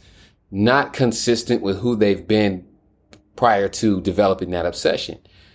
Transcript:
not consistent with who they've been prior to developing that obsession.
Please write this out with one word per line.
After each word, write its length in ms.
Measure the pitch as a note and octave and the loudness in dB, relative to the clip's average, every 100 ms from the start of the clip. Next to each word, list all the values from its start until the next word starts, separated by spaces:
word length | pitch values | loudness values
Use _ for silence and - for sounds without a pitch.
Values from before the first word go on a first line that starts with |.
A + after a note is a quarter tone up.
| - - - _ _ | -20 -20 -20 _ _
not 440 | G2 A2 C3+ C#3 | 0 2 2 0
consistent 680 | - B2 - - A#2 - B2 | -2 -2 0 0 0 0 -2
with 180 | G2 F#2 | -2 -2
who 160 | A#2+ A2+ | -2 2
they've 320 | G#2 F#2 F2 | 2 2 0
been 380 | G#2+ G#2 F#2 - _ _ _ _ - _ - | 2 2 -2 -10 _ _ _ _ -20 _ 0
prior 320 | A#2+ G#2 G2 | 2 2 0
to 320 | - A2+ F#2+ | 0 0 0
developing 500 | F#2 F2 G2 F#2+ F2 | 0 0 2 0 -4
that 140 | F2 E2+ | -4 -4
obsession. 540 | - E2+ E2+ - - _ _ _ | -2 -2 -2 -6 -14 _ _ _